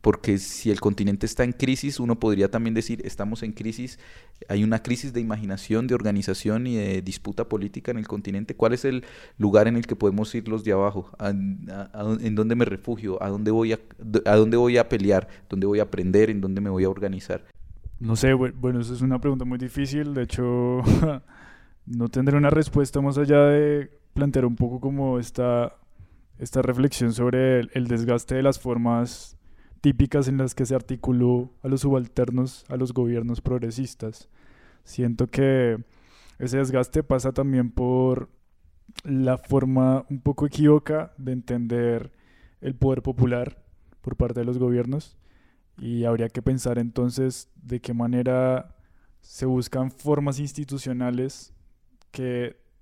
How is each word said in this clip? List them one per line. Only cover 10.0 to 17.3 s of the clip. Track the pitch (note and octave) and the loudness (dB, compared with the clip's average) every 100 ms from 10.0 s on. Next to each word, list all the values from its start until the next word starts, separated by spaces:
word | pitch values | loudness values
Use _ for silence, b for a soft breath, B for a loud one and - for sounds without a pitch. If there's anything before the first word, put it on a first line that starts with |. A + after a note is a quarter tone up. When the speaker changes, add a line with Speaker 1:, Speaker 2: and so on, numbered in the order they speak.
| G#2 G2 G#2+ | 0 0 -2
Speaker 1:
ir | A#2+ A2 | -6 -4
los | A2 | -4
de | G#2 | 0
abajo? | F#2+ G2+ G2 F#2 - | 2 2 -2 -10 -8
¿A, | G2+ | -4
a, | G2+ G2 F#2+ - G2 G2 | -2 -4 -6 -10 -14 -14
a, | G#2+ G#2 A2 | -8 -4 -2
en | A#2 | -2
dónde | G#2+ A2 A#2 | 0 0 2
me | |
refugio? | A#2 G2 - A2+ G#2 F#2 | 0 -2 -6 -6 -6 -4
¿A | F#2+ | -4
dónde | G2+ G#2+ | -2 2
voy | A2 A2+ | 2 2
a, | A2 - - A2+ G#2+ | -2 -6 -16 0 0
a | - | 6
dónde | G#2+ A2 A#2 | 6 8 6
voy | A#2+ A#2+ | 4 4
a | - | 2
pelear? | A2+ G2 F#2+ - B - | 2 4 2 0 B -8
¿Dónde | G2 G2 | -2 0
voy | G#2 | 2
a | |
aprender? | G2+ F#2+ F2+ G2 A2 | 0 -2 2 6 6
¿En | G#2 | 2
dónde | F#2+ F#2+ | -2 -4
me | G2+ | -2
voy | F#2 | 0
a | F#2+ | 0
organizar? | G2 G2 F#2+ - | 0 -4 -6 -8